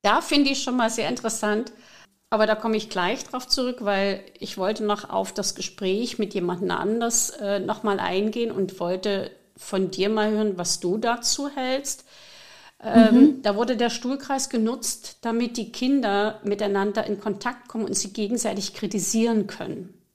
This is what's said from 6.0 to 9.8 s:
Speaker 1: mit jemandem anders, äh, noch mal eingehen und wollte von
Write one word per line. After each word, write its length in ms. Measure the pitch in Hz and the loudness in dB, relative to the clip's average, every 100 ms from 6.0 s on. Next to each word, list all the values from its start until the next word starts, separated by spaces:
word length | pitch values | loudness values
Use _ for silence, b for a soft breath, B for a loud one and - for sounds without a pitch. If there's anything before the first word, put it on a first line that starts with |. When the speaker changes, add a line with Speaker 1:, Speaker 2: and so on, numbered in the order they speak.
| 240 - | -2 -4
Speaker 1:
mit 140 | 208 | -4
jemandem 380 | 196 175 180 180 | -2 -2 -2 -2
anders, 600 | 175 190 226 233 - - | -2 0 0 0 0 -2
äh, 280 | - 202 202 | -6 -2 -2
noch 240 | 185 214 | -2 -2
mal 180 | 220 196 | 0 0
eingehen 500 | 185 185 214 226 233 | 0 0 0 -2 -2
und 300 | - 185 185 | -2 -4 -2
wollte 520 | 175 185 214 196 - - _ _ | -4 -2 -2 -2 -4 -12 _ _
von 340 | - 190 | -4 -2